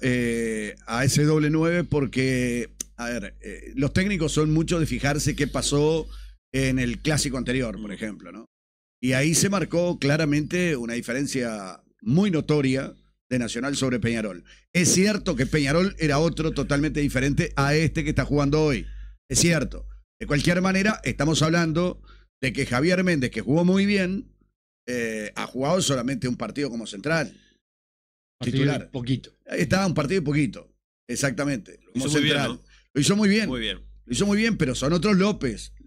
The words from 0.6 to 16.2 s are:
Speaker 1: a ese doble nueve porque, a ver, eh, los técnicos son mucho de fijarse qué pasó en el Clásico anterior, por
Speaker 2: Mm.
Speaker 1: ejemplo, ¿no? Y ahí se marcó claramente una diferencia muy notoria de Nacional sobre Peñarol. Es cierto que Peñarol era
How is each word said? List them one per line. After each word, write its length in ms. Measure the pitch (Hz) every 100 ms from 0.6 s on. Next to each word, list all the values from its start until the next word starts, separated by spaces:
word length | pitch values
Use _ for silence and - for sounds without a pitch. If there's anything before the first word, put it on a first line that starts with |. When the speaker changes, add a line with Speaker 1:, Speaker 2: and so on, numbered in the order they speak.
| 104 - -
Speaker 1:
a 180 | 113 135
ese 180 | 147
doble 240 | 147 156 151
nueve 360 | 156 160 175
porque, 840 | 156 151 135 131 131 127 123 120 117 - - -
a 120 | 120
ver, 260 | 120 98 -
eh, 320 | - 87 - 131
los 180 | 143
técnicos 360 | - 190 196 156
son 200 | - 156
mucho 260 | 156 156 170
de 60 |
fijarse 500 | 151 123 139 147 147
qué 120 | - 143
pasó 600 | 135 - 143 151 160 156 - - - _
en 260 | 135 135 131
el 200 | 120 113
Clásico 400 | 147 143 143 127
anterior, 420 | 120 127 120 98
por 80 | 104
Speaker 2:
Mm. 40 |
Speaker 1:
ejemplo, 360 | 95 110 98 87
¿no? 140 | 95 120 _ _ _ _ _
Y 100 | 127
ahí 200 | 127 151
se 140 | 165 196
marcó 480 | 196 147 170 175 165
claramente 760 | 139 156 156 147 151 175 180 139
una 180 | 117
diferencia 880 | 120 117 123 139 135 120 107 95 85 _ _
muy 280 | 104 151 208
notoria 640 | 160 - 151 135 131 - - _ _ -
de 100 | 127
Nacional 340 | 113 113 131
sobre 240 | 135 131 123
Peñarol. 460 | 117 117 107 87 - - _
Es 180 | 175 156
cierto 400 | 120 202 202 -
que 100 | 135
Peñarol 520 | 131 156 135 160 190 -
era 220 | 156 143